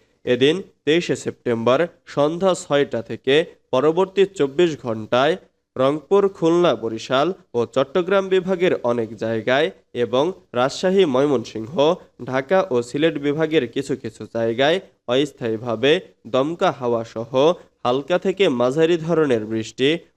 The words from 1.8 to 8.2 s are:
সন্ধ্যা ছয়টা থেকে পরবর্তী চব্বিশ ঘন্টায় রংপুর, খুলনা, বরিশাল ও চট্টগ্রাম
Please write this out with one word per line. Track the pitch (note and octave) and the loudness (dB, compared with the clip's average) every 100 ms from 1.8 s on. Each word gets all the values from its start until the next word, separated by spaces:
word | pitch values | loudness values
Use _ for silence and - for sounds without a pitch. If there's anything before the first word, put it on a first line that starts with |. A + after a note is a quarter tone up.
| E3+ _ - | 0 _ -8
সন্ধ্যা | - D3 E3+ F#3+ F3 | -2 -2 0 0 -2
ছয়টা | - C#3+ C#3 A#2 | 0 0 0 -4
থেকে | - A2+ - C#3+ F3 - - | -8 -6 2 2 0 -8 -4
পরবর্তী | B2+ D3+ E3 F#3+ G3 F#3+ | 0 2 2 0 0 0
চব্বিশ | - C#3 C#3+ F3 C#3+ | 0 -2 2 0 0
ঘন্টায় | B2 A2 G#2+ B2 C#3+ F#3 _ _ _ A#2+ | -6 -6 -2 0 0 -2 _ _ _ -2
রংপুর, | C3+ D3+ - G3+ G3 | 0 0 0 2 2
খুলনা, | G3 E3 F3 F3 A2+ | 0 2 2 2 0
বরিশাল | A2 A2 - C3+ D#3 F#3+ _ | -4 -8 -2 0 0 -4 _
ও | A#2+ A2+ | -4 -2
চট্টগ্রাম | C3 C#3 F#3 F3 G3 | -2 0 -2 0 0